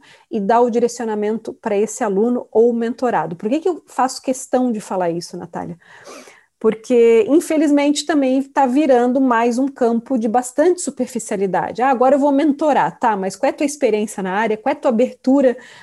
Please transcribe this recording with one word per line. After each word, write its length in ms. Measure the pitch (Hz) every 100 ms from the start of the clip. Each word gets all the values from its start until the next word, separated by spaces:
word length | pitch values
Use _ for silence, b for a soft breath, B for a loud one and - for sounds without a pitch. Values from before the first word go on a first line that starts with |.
| B B B
e 100 | 226
dar 220 | 196 233
o 80 | 247
direcionamento 840 | 233 240 - 220 208 208 220 -
pra 240 | - 226 202
esse 260 | 208 -
aluno 460 | 220 196 233 247 -
ou 220 | 214 240
mentorado. 640 | 233 233 - 247 185 160 170
Por 140 | 214
que 100 | 302
que 80 | 370
eu 160 | 302 -
faço 360 | - 254 -
questão 500 | - 262 - 254 254
de 80 | 214
falar 300 | - 190 175
isso, 260 | 170 170 180
Natália? 420 | 180 180 170 170 B B B B B B B _
Porque, 680 | 220 214 - 240 233 226 214
infelizmente, 800 | 311 330 311 302 285 285 294 -
também 360 | 302 262 262
tá 220 | 262 294
virando 560 | 262 262 294 240 247 262
mais 380 | 262 226 240 233
um 100 | 269
campo 500 | - 240 233 - 262
de 80 | 220
bastante 540 | 247 254 - 339 359
superficialidade. 1040 | 269 - 247 226 - 202 196 175 - 196
"Ah, 80 | 262
agora 240 | 233 262
eu 40 | 285
vou 140 | 294
mentorar", 640 | 277 311 277 302 226 156 -
tá? 160 | 233
Mas 220 | 202 190 -
qual 120 | 277
é 40 |
a 40 | -
tua 100 | 294
experiência 560 | - 240 214 214 -
na 100 | 190
área? 240 | 196 220 214
Qual 140 | 262
é 40 | 294
a 40 |
tua 100 | 294
abertura 680 | 226 240 - 254 277 262 240 B B